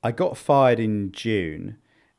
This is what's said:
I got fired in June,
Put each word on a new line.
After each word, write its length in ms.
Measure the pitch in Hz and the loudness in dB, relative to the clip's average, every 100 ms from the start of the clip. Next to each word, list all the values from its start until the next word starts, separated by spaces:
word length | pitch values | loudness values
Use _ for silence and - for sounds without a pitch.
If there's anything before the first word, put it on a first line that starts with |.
I 80 | 113 | -6
got 260 | 113 180 - | -2 -4 -4
fired 420 | - 139 131 113 | 2 4 6 4
in 320 | 110 104 101 | 0 -2 -4
June, 640 | - 113 107 82 78 92 110 _ _ _ | -6 -2 -2 -2 -6 -12 -14 _ _ _